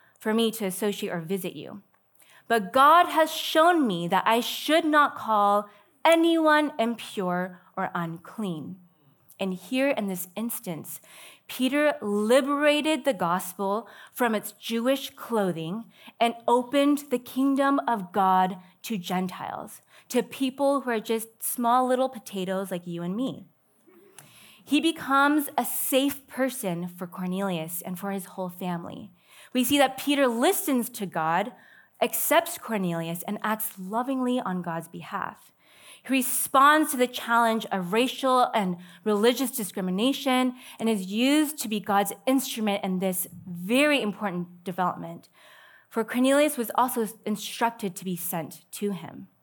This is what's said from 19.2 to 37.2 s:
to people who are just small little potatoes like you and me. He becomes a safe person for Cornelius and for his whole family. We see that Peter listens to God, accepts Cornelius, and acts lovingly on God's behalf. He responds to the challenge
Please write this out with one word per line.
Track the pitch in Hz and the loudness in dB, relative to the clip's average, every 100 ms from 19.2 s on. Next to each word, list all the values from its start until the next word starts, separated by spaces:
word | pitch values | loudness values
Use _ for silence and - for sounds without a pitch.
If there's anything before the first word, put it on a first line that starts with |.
| 185 - - - - - _ - - | -4 -6 -10 -10 -12 -16 _ -20 -4
to | 247 | -2
people | 247 - 269 269 277 277 | -2 -4 -4 0 0 0
who | 247 | 0
are | 226 | -4
just | 220 226 226 - | -2 -4 -4 -10
small | - - 233 254 254 | -8 -2 2 2 2
little | 254 262 | 2 0
potatoes | 247 - 190 185 190 190 | -4 -10 -6 -4 -4 -4
like | 180 175 | -8 -8
you | 170 | -8
and | 175 208 | -6 -4
me. | 262 - - _ _ _ _ - - - - - - - | -6 -8 -16 _ _ _ _ -20 -20 -20 -20 -20 -20 -18
He | - 294 | -2 0
becomes | 330 320 254 277 285 302 285 - | 2 -2 0 4 6 4 2 -2
a | 240 | -2
safe | - - 262 277 - - | -4 0 2 2 -2 -12
person | - 262 247 196 170 175 | -2 -2 -2 -4 -4 -6
for | 175 180 | -10 -12
Cornelius | 180 180 185 196 170 165 - | -8 -4 -2 -2 -4 -6 -8
and | - 180 | -8 -8
for | 202 | -6
his | 196 190 | -6 -8
whole | - 180 | -8 -8
family. | 180 180 170 - - 214 _ _ - - | -6 -6 -6 -8 -14 -16 _ _ -20 -6
We | 254 | -2
see | 247 285 | 2 4
that | 269 - | 4 2
Peter | 277 285 262 | -2 2 2
listens | 233 311 381 - 254 208 | 4 2 2 0 0 -2
to | - 190 | -6 -6
God, | 165 160 170 233 - - - _ - | -2 0 0 -2 -8 -20 -20 _ -4
accepts | 240 - - 302 330 - | -2 -2 2 2 2 -10
Cornelius, | - 214 180 165 165 170 | -6 -2 -2 -2 -4 -6
and | - 208 | -6 -6
acts | 214 220 - 196 | -4 -4 -6 -10
lovingly | 185 226 254 262 247 247 | -6 -4 -2 -2 -2 -2
on | - 180 | -2 -4
God's | 170 165 165 | -4 -8 -10
behalf. | 175 165 196 - - - _ _ _ - - | -16 -10 -8 -8 -10 -20 _ _ _ -20 -18
He | - | -2
responds | 262 247 - - 269 285 311 302 | -2 0 -2 2 6 6 6 2
to | 254 | 0
the | 247 | 0
challenge | 247 | -2